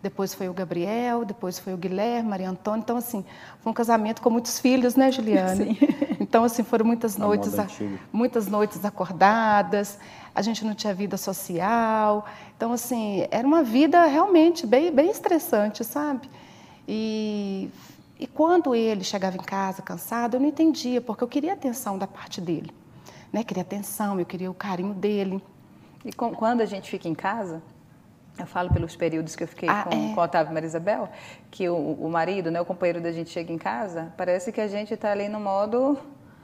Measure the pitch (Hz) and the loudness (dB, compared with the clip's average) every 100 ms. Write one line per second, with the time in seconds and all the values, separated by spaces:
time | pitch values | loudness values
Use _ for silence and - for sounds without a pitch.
0 | 196 - 190 - 185 180 180 175 180 226 | -6 -4 -4 -4 -6 -6 -4 -2 -2 -2
1 | 247 233 220 214 185 175 - 185 185 185 | 0 -2 -4 -6 -6 -6 -8 -6 -4 -2
2 | 220 240 226 190 185 185 - 214 220 240 | 0 0 -2 -2 -4 -4 -2 -2 -2 -4
3 | 240 208 185 - - - 233 226 233 226 | -2 -6 -8 -14 -20 -8 -6 -2 4 4
4 | 214 220 254 233 240 - 254 262 247 247 | 2 0 2 2 0 0 4 4 4 6
5 | 269 262 220 202 185 190 208 214 294 - | 6 4 2 4 4 0 0 4 4 4
6 | 277 175 208 233 240 233 226 226 220 233 | 0 -2 4 6 6 2 0 2 4 2
7 | 226 202 208 208 202 202 196 - 104 98 | -2 0 2 2 0 -2 -4 -4 -6 -6
8 | - 208 240 240 196 208 208 175 202 - | -4 0 2 0 0 0 0 0 -6 -4
9 | 180 170 190 226 220 208 202 202 202 - | -6 6 6 6 4 4 4 0 -2 -8
10 | - - - - 202 214 214 208 214 185 | -18 -20 -8 -4 -2 -2 -4 -4 -4 -2
11 | 202 185 - 190 - 170 190 233 226 220 | -4 -4 -6 -6 -6 -2 0 2 2 2
12 | 214 208 208 - - - 226 240 - 240 | 2 0 -2 -16 -20 -6 -4 -2 -4 -4
13 | 214 196 - 208 254 320 262 233 302 349 | -2 -2 0 0 4 4 4 4 6 8
14 | 330 285 392 349 320 339 220 247 339 269 | 6 6 6 8 8 4 4 4 4 4
15 | 330 453 403 339 - 220 208 208 220 - | 4 2 2 2 2 0 0 -2 -6 -4
16 | 196 190 - - - - - - - 214 | -4 -4 -8 -20 -20 -20 -20 -20 -8 -4
17 | 220 220 214 208 202 196 196 - - - | -2 -2 -2 -4 -4 -4 -6 -12 -20 -20
18 | - - - - 311 359 330 240 226 214 | -20 -12 -12 0 4 4 4 2 2 0
19 | 190 202 190 185 175 196 196 185 - 180 | -2 -2 -2 -4 -6 -4 -4 -6 -10 -10
20 | - 220 240 247 285 294 320 262 240 247 | -6 -4 -2 2 0 4 2 2 -2 -2
21 | 240 208 240 294 302 392 269 233 - 196 | -2 -4 -2 -2 -2 -2 -4 -4 -6 -6
22 | 196 - - - 175 160 160 - - - | -6 -8 -14 -8 -4 -4 -6 -16 -20 -20
23 | - - - 202 226 190 180 202 202 - | -20 -20 -8 -6 -4 -6 -6 -8 -8 -4
24 | 208 196 175 180 185 185 202 180 190 196 | -2 -2 -4 -6 -8 -8 -6 -4 -4 -2
25 | 208 208 190 190 - - - - - - | -2 0 -2 -4 -10 -20 -20 -20 -20 -16
26 | 226 - 233 - 226 240 214 196 - 196 | -14 -4 -4 0 0 2 0 -4 -8 -8
27 | 175 156 - 226 190 160 - - - - | -6 -4 -4 -4 -6 -8 -12 -20 -20 -20
28 | - - - - 175 185 180 180 165 - | -20 -20 -20 -14 -8 -4 0 0 -2 -2
29 | 170 160 160 - 165 - - 202 190 - | -2 -2 -6 -8 -10 -6 -2 0 0 -2
30 | - 202 170 175 156 160 160 165 175 240 | -2 0 2 2 0 -2 -4 -4 -2 -2
31 | 208 - - - - - 180 175 147 156 | -4 -10 -18 -20 -20 -6 -2 -2 -2 -4
32 | 160 170 165 196 165 165 175 185 180 170 | -2 -2 -2 -2 -2 -2 -4 -2 -2 0
33 | 170 170 165 - 165 165 190 233 214 165 | -4 -6 -6 -8 -6 -6 -4 -4 -6 -8
34 | 165 - 180 180 185 220 214 202 208 220 | -10 -6 -2 -2 -2 -4 -4 -4 -6 -4
35 | 214 202 202 214 202 196 214 240 269 285 | -2 -2 -4 -4 -2 0 0 2 2 0
36 | - - - - | -4 -20 -20 -20